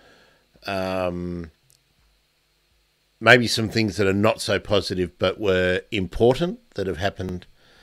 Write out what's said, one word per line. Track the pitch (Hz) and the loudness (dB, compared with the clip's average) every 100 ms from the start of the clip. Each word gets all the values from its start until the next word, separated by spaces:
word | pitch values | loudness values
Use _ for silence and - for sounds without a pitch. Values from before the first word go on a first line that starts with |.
| _ _ _ _ _ _ - | _ _ _ _ _ _ -8
um, | 98 92 92 90 87 87 87 80 _ _ _ _ _ _ _ _ _ _ _ _ _ _ _ _ - | -6 -4 -2 -4 -4 -6 -8 -12 _ _ _ _ _ _ _ _ _ _ _ _ _ _ _ _ 2
maybe | 110 123 113 | 6 6 6
some | - 107 | -2 -2
things | 113 107 101 | 0 0 0
that | 98 | 2
are | |
not | 98 110 - | 4 2 0
so | - 98 | -2 -4
positive | - 101 - 92 87 - | 0 0 0 -4 -4 -2
but | 107 101 | -2 0
were | 101 92 90 92 - | 0 2 2 -2 -4
important | 104 85 - 117 131 - 240 _ | -6 -4 2 2 2 -2 -6 _
that | - 95 | -8 -6
have | 80 | -4
happened, | 98 - 92 90 - _ _ _ | -4 -4 -8 -10 -14 _ _ _